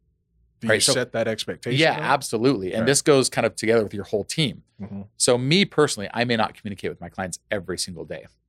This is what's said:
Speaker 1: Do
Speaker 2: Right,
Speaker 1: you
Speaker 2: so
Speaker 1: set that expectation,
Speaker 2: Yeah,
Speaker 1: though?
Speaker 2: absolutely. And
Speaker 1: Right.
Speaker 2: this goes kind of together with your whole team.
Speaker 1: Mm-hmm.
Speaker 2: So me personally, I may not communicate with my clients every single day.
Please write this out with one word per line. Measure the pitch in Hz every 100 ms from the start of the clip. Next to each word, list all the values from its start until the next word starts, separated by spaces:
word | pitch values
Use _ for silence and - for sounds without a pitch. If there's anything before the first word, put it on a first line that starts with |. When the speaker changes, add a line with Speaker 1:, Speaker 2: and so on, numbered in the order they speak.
| _ _ _ _ _ _
Speaker 1:
Do | 113
Speaker 2:
Right, | 107
Speaker 1:
you |
Speaker 2:
so | -
Speaker 1:
set | 127 123
that | 113 113
expectation, | 110 - 90 120 131
Speaker 2:
Yeah, | 156 123
Speaker 1:
though? |
Speaker 2:
absolutely. | 117 143 - 113 127 113 92
And | 110
Speaker 1:
Right. | 113
Speaker 2:
this | 139
goes | - 139 127
kind | - 117
of |
together | - 110 113
with | 101
your | 101
whole | 95 107
team. | 98 - 135 - - -
Speaker 1:
Mm-hmm. | 95 101 101 -
Speaker 2:
So | - 123
me | 127 180 196
personally, | - 147 - 98
I | 113
may | 120 113
not | 104
communicate | - 104 98 90
with | -
my | 87
clients | - 92 - -
every | 104 87 87
single | - 85 78
day. | 80 - _